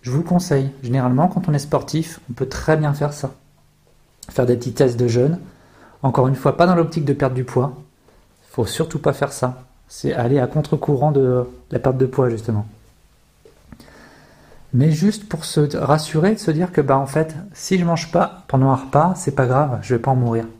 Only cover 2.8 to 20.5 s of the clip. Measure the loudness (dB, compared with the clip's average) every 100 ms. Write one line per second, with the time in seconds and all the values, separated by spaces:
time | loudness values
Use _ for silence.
2.8 | 2 0 -4 -4 -10 -10 _ _ _ _
3.8 | _ _ _ _ -8 -2 2 2 -2 2
4.8 | 2 2 0 2 2 0 -8 -20 _ _
5.8 | -20 -4 -2 2 2 2 0 4 4 4
6.8 | 2 -2 -2 0 0 -2 -2 0 -2 -4
7.8 | -20 _ _ _ _ _ _ -4 -4 -2
8.8 | -4 -2 -2 -2 -4 -2 -6 -6 -16 _
9.8 | _ -8 -4 -2 0 2 0 -2 -2 -2
10.8 | 0 2 2 2 2 2 -2 -10 -8 -2
11.8 | 0 2 0 2 0 0 -4 -4 -4 -14
12.8 | _ _ _ _ _ _ -20 _ _ -20
13.8 | -20 -20 -20 -20 -20 _ _ -20 -2 2
14.8 | 4 4 2 0 -8 -10 -4 0 0 0
15.8 | 2 0 2 0 2 0 0 0 0 0
16.8 | 2 2 2 -2 -2 -6 -16 -14 -2 0
17.8 | 2 0 0 0 0 -4 -2 2 2 2
18.8 | 2 2 2 0 -4 0 2 2 0 -2
19.8 | -2 -2 2 0 2 0 -4